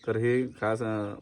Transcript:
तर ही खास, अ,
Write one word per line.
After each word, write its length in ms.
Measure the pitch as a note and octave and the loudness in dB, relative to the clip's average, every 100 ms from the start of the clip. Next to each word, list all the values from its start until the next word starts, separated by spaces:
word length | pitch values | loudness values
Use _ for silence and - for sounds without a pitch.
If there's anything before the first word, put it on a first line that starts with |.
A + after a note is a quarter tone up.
| - | -2
तर 100 | A2 | 0
ही 300 | A#2+ B2 B2+ | 2 2 0
खास, 360 | - G#2+ A2 | -2 -2 0
अ, 320 | A2+ G#2+ G#2 G2+ | -2 -2 -4 -8